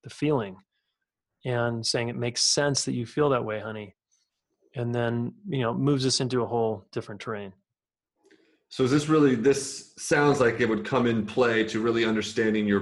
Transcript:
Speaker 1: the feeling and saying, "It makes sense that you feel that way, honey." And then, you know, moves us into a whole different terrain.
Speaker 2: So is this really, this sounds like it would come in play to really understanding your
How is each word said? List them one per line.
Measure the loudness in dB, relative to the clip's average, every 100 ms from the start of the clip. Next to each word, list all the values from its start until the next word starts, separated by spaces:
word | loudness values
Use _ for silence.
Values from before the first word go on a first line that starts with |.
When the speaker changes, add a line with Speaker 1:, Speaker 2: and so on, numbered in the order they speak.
Speaker 1:
the | -20
feeling | -6 -2 0 -2 -10 _ _ _ _ _ _ _ _
and | -6 -2 -2 -2
saying, | -2 -2 -4
"It | -4
makes | -4 -2
sense | 0 2 0 0
that | -2
you | -4
feel | -4 0 2
that | 2
way, | 0 -6
honey." | -8 -10 -12 -18 _ _ _ _ _ _ _
And | -8 -4
then, | -2 0 -2 -4 -8 -6
you | -2
know, | -2
moves | 0 0 2 0
us | 0
into | 0 -2
a | 0
whole | 0 0 -2 -8
different | -10 -10 -10
terrain. | -10 -10 -10 -16 _ _ _ _ _ _ _ _ _ _ _
Speaker 2:
So | -2
is | 2
this | 2 4
really, | 4 6
this | 4 4 2 -2 -10 -16 -12
sounds | 0 2 4 4
like | 2 2
it | 0
would | 0 0
come | 0 2
in | 0 0
play | 2 2 2
to | 0 0
really | 0 2 2
understanding | 0 -2 0 0 2 2
your | 0